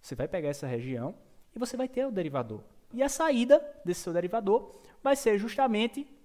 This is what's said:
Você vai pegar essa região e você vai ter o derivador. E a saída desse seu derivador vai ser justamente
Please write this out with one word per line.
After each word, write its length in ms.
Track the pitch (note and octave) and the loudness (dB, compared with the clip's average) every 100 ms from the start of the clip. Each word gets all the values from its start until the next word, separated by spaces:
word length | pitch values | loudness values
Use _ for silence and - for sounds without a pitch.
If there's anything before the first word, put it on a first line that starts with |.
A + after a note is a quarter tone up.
Você 140 | - C3 | -12 -6
vai 100 | D#3 | -4
pegar 220 | F#3 D3+ | -2 -4
essa 180 | C#3+ C#3 | -4 -4
região 480 | A#2+ B2+ B2 B2+ G#3+ - - - | -6 -4 -6 -6 -10 -20 -20 -18
e 60 | - | -8
você 160 | A#3+ B3 | -8 -4
vai 140 | B3+ | -4
ter 160 | B3 C4+ | -2 -2
o 40 | |
derivador. 500 | G3+ D#3+ C3+ A#2 G#2+ - - _ | -2 -4 -4 -4 -8 -14 -20 _
E 100 | A#3 | -2
a 60 | C#4 | -2
saída 520 | - D#4+ B3+ B3 D4 D4 - | 0 2 2 6 6 6 -10
desse 160 | - F3+ | -6 -6
seu 140 | - | -2
derivador 580 | E3+ F3 A3+ G3 A3+ - - - - | -2 -2 -2 2 2 2 -20 -20 -4
vai 140 | C4+ C4+ | 0 2
ser 200 | - G#3 | 4 2
justamente 720 | A3+ - C4 G#3 A#3 C4+ D4 - | 0 0 2 2 0 -2 -12 -16